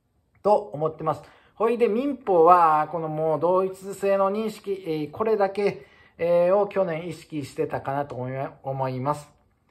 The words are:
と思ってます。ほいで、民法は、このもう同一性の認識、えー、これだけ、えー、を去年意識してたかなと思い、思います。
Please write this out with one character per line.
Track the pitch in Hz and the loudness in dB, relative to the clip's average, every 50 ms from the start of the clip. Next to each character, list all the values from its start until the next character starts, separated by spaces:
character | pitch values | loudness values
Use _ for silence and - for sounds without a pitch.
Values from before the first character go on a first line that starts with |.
| _ _ _ _ _ _ _ _ - | _ _ _ _ _ _ _ _ 0
と | 196 208 | 2 2
思 | 196 - - - 143 156 156 | 2 2 -2 -8 -4 -4 -4
っ | 156 | -4
て | - 160 | -4 -4
ま | 160 151 | -4 -4
す。 | - - - - _ _ _ _ | -4 -6 -20 -20 _ _ _ _
ほ | - 202 233 | -2 -2 0
い | 240 | 0
で、 | 226 240 220 | 2 0 0
民 | 202 233 269 285 285 | 0 0 -2 -4 -6
法 | - - - 190 170 160 | -6 -2 0 4 6 8
は、 | 170 180 180 170 160 156 151 151 151 | 8 8 8 8 6 4 2 0 0
こ | - 170 | -4 -6
の | 160 156 | -6 -4
も | 156 156 160 160 156 | -4 -2 -2 0 0
う | 147 | 0
同 | 143 170 185 185 190 | 2 2 2 2 0
一 | 190 185 - 185 196 196 | -2 -4 -8 -12 -14 -10
性 | - - 196 196 | -4 0 0 2
の | 196 196 196 196 | 2 2 0 0
認 | 214 220 214 | -2 -4 -6
識、 | 214 - - 202 196 190 190 | -6 -8 -8 -8 -8 -6 -4
え | 175 156 156 151 | -6 -4 -4 -4
ー、 | 147 | -6
こ | - - 220 | -6 -4 -2
れ | 220 220 | 0 2
だ | 208 196 190 | 2 2 0
け、 | 196 - 202 196 185 - - - _ _ - _ _ | 0 0 -2 -2 -2 -4 -12 -20 _ _ -20 _ _
え | - 165 170 175 175 175 175 | -4 0 2 4 4 4 4
ー、 | 190 | 4
を | 208 202 | 2 2
去 | 196 - 196 190 | 0 0 -2 -2
年 | 175 165 156 175 | -2 -2 -6 -6
意 | 180 156 | -8 -12
識 | 156 - - 160 151 135 | -12 -14 -12 -10 -10 -10
し | - - | -8 -6
て | - 160 | -6 -4
た | - - 127 - | -4 -4 -6 -4
か | 143 135 | -4 -4
な | 139 143 | -4 -4
と | 143 131 | -6 -6
思 | 123 123 127 | -8 -8 -6
い、 | 131 131 139 156 - - - | -6 -6 -8 -8 -10 -12 -8
思 | 135 135 135 131 131 | -8 -4 -4 -4 -4
い | 127 127 | -4 -4
ま | 127 143 147 | -2 -2 -4
す。 | 147 - - _ _ _ _ _ _ _ _ | -4 -6 -18 _ _ _ _ _ _ _ _